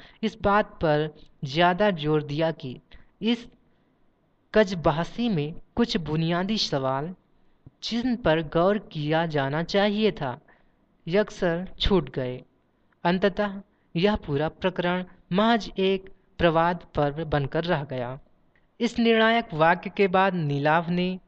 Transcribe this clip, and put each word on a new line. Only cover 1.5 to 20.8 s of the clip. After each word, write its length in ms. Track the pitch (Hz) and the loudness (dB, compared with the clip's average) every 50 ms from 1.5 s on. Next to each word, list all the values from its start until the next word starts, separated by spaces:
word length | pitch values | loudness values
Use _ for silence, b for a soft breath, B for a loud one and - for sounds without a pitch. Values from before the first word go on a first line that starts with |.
| 131 160 180 175 180 180 208 208 | 0 2 4 4 4 4 2 2
जोर 340 | 190 156 147 151 156 151 147 | 0 0 0 0 0 0 0
दिया 280 | 139 143 151 160 165 | -2 -2 -2 -2 -2
कि 280 | 151 - - 127 117 - - b b b b b b - | -2 -4 -10 -12 -12 -14 -16 b b b b b b -4
इस 260 | 185 226 240 233 240 - - _ _ _ _ _ _ _ _ _ _ _ _ _ _ _ _ _ _ _ - | -2 -2 -2 -2 -4 -10 -20 _ _ _ _ _ _ _ _ _ _ _ _ _ _ _ _ _ _ _ 2
कजबहसी 760 | 214 214 185 202 170 143 165 147 156 170 - - - 240 240 | 2 2 2 0 -2 0 0 0 0 -2 -4 -4 -4 -2 -2
में 260 | 202 151 143 151 170 - - - - | 0 -2 -2 -4 -8 -12 -16 -6 -2
कुछ 220 | - 240 233 - | -2 0 0 -2
बुनियादी 600 | 208 160 147 156 160 165 165 175 175 190 196 220 | -4 -4 -4 -2 -2 0 0 0 0 -2 -2 -2
सवाल 580 | 202 - - 160 139 131 131 131 135 147 175 185 - _ _ _ _ _ _ _ _ - - - _ - | -2 -2 -2 -2 -2 0 -2 -2 -4 -4 -8 -10 -14 _ _ _ _ _ _ _ _ -20 -20 -18 _ -10
जिन 320 | - 226 233 233 262 240 | -6 -4 -2 -2 -2 -2
पर 260 | - - 170 156 165 | 0 2 2 2 2
गौर 360 | 160 156 - 165 175 190 208 | 0 0 0 2 2 2 2
किया 480 | 214 208 - - 156 147 151 156 160 170 | 0 -4 -8 -8 -6 -2 0 0 0 0
जाना 380 | 165 151 147 135 135 143 156 170 | 0 0 -2 -2 -2 -2 -4 -4
चाहिए 480 | 165 - 202 196 214 202 208 220 202 | -2 0 2 2 2 2 0 0 0
था, 280 | - - 147 131 - - _ b b b b b b b b _ _ _ - | 0 -2 -6 -8 -8 -10 _ b b b b b b b b _ _ _ -8
यकसर 600 | 160 165 208 214 - - - 196 175 165 170 185 - - - | -2 0 0 0 -2 -4 -2 -2 -2 -2 -2 -4 -8 -4 -2
छूट 300 | - - 202 180 147 - | 2 4 4 2 2 0
गए। 320 | - 143 131 127 127 127 - _ _ _ _ _ _ _ _ _ _ _ - | -4 -6 -6 -6 -6 -10 -14 _ _ _ _ _ _ _ _ _ _ _ 0
अंततः 580 | 170 180 190 202 202 196 - 208 202 196 202 - _ _ _ _ _ - | 0 2 2 2 0 0 0 -2 -4 -4 -8 -14 _ _ _ _ _ -2
यह 200 | 170 175 208 214 | 0 2 2 2
पूरा 340 | 208 - - 143 139 151 156 | 0 -2 -2 -2 -2 -2 -2
प्रकरण 540 | - - - 185 180 - 180 175 180 185 180 b b b b - | -4 -4 -4 -2 -2 -2 -2 -2 -2 -2 -4 b b b b -2
महज 400 | 170 190 214 226 240 226 190 170 - - | 0 2 4 4 2 2 0 -4 -4 -2
एक 300 | 190 190 196 190 190 - - - _ _ _ | 0 0 0 -2 -4 -10 -20 -20 _ _ _
प्रवाद 420 | - 170 170 156 165 165 175 180 175 - - - | 0 2 2 4 4 2 2 0 -2 -8 -6 -2
पर्व 300 | 151 147 143 143 156 165 | -2 -2 0 -2 -4 -4
बनकर 380 | 156 147 147 139 135 - 156 170 | -2 -2 -2 -2 -2 -2 -4 -2
रह 200 | 175 175 143 139 | -2 -2 -2 -4
गया। 360 | 123 131 127 120 120 131 147 - _ _ _ _ _ _ _ _ _ _ - | -6 -8 -8 -8 -8 -10 -12 -16 _ _ _ _ _ _ _ _ _ _ -4
इस 200 | 233 226 - 240 | -4 -2 0 2
निर्णायक 540 | 226 233 226 220 220 226 226 233 233 226 165 | 2 4 4 4 4 4 4 2 0 -2 0
वाक्य 380 | 151 160 165 180 180 - 202 - | 4 4 4 4 2 -2 -4 0
के 100 | - 196 | 0 2
बाद 260 | 190 180 185 190 196 180 | 4 4 4 2 2 2
नीलाव 560 | 180 156 143 143 139 143 151 156 170 | 0 -2 -2 0 0 2 2 2 2